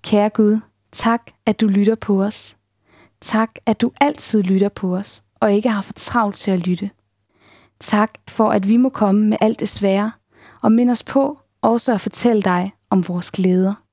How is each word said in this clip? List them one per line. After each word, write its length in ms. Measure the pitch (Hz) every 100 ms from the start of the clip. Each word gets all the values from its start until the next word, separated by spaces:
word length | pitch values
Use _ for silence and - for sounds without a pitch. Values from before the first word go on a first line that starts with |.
Kære 280 | - 208 208
Gud, 300 | - 214 220 - _ _
tak, 380 | - 226 233 - _ -
at 140 | 208
du 60 | 220
lytter 280 | 196 202
på 280 | 220 - 196
os. 340 | 196 - - _ _ _ _ _ _ _
Tak, 340 | - 220 220 - -
at 140 | 214
du 100 | 240 -
altid 420 | 285 294 - 220
lytter 260 | 185 190 202
på 280 | - 185 180
os, 280 | 202 - _ _
og 120 | 214
ikke 160 | 202 233
har 120 | 208
for 120 | 196
travlt 440 | - - 240 208 -
til 140 | -
at 160 | 185 175
lytte. 240 | 180 196 _ _ _ _ _ _ _ _ _
Tak 300 | - 208 220 - -
for, 220 | - 220
at 180 | 214 190
vi 80 | 233
må 120 | 254
komme 400 | - 208 202 214
med 80 | -
alt 200 | 220 220
det 80 | 208
svære, 440 | - 202 196 214 - _ _ - _
og 120 | 214
minde 180 | 226 247
os 120 | 233
på 360 | - 277 277 302 _ _
også 320 | 226 233 -
at 60 | 214
fortælle 420 | - - 240 220
dig 300 | 190 180 190 _ _
om 180 | 196 175
vores 220 | 175 -
glæder. 440 | - 185 180 190 208 _